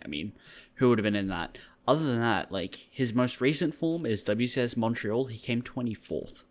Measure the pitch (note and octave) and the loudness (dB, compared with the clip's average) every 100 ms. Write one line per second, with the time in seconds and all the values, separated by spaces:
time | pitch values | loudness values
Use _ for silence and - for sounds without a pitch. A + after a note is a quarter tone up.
0 | - D2 G#2 - - - - - B2+ A2 | -8 -8 -8 -10 -20 -20 -10 2 6 6
1 | G#2+ G#2 G2 F2 E2 - - _ - D3+ | 4 0 0 -2 -6 -10 -20 _ 2 2
2 | D3+ A#2 A#2 F#2+ - F#2+ F2+ - - - | 2 2 2 0 -2 -6 -6 -10 -10 -2
3 | B2 A#2 B2 - C3 D3 E3 - E3 E3+ | 0 2 0 2 2 2 0 0 -2 0
4 | C3 G#2 - G#2+ B2 C3 A#2+ A#2+ A2+ A#2+ | -2 -2 0 0 0 0 0 0 0 0
5 | G#2+ A#2 B2+ A2+ - A#2+ B2 C3 A#2+ G#2+ | 0 0 -2 -4 -2 -2 -2 -4 -4 -6
6 | - D#2+ - - - | -6 -6 -6 -14 -2